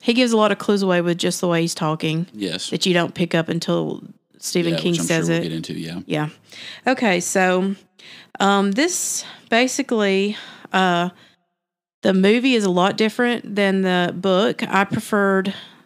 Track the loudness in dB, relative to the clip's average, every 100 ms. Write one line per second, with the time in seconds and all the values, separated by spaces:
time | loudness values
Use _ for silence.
0 | 0 2 4 4 4 2 0 0 2 2
1 | 2 0 -2 -2 0 0 0 -2 -2 -2
2 | -2 -4 -6 -6 -6 -6 -6 -2 0 0
3 | 0 -4 -2 -2 -2 -4 -2 -2 -4 -8
4 | -14 -20 _ _ -6 -2 -2 -2 -2 -2
5 | 0 -2 0 -2 -2 -8 -8 -10 -8 -10
6 | -6 -4 -4 -10 _ -20 -18 -6 -2 0
7 | 2 0 0 0 2 2 0 -4 _ _
8 | -20 -20 -20 0 2 4 2 2 0 -2
9 | -4 -6 -8 -18 0 2 2 -2 -2 0
10 | 2 2 0 -4 -12 -20 -4 2 2 2
11 | 0 -6 -20 _ _ _ _ _ _ _
12 | 2 4 4 4 4 2 2 2 2 2
13 | -2 0 0 -2 -4 0 0 2 2 0
14 | 0 -2 0 2 2 -2 -2 0 0 -2
15 | -2 0 2 2 0 -6 -14 -20